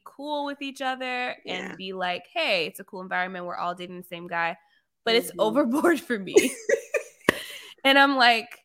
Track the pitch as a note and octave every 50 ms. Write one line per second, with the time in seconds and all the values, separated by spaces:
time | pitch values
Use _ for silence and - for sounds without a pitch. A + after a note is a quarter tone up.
0 | _ - - - C#4 D4+ D4+ D4 C#4+ C#4+ C#4+ C#4 C#4+ C#4 C4 - C4+ C4 C4 B3
1 | C4 B3+ B3+ B3 B3 B3 - - - - F3+ F#3 F#3 F#3 E3+ E3+ F#3+ F#3+ F#3+ F#3
2 | F3+ F3+ F3+ F#3 - - - E4+ D#4+ C4+ G#3 F3 D#3 F3+ - - G3+ - - F#3
3 | F#3 F#3 F3+ F3+ F3+ F#3 F#3+ F3+ F3+ F3 - - E3+ F3 F3 F3+ F3+ F3+ F3+ F3+
4 | F3+ - F3+ E3+ F3 F3 E3+ E3+ E3+ E3 F3+ - _ _ _ _ _ _ _ _
5 | - A#3 A3+ A#3 - - - F3 G3+ A3 G#3+ C#4 D4 A3+ A#3+ D#4 - F4 E4+ B3
6 | - - A#3+ G3+ F#3+ F3 - F#4+ - C4 B4+ A#4+ - - C#5 C#5 - - - C#5
7 | - - _ _ - - - - - - - - - - - _ - C4+ C4+ C#4
8 | C#4 C#4 C#4 C4 A#3+ A#3+ A#3 A3+ A3+ - - - _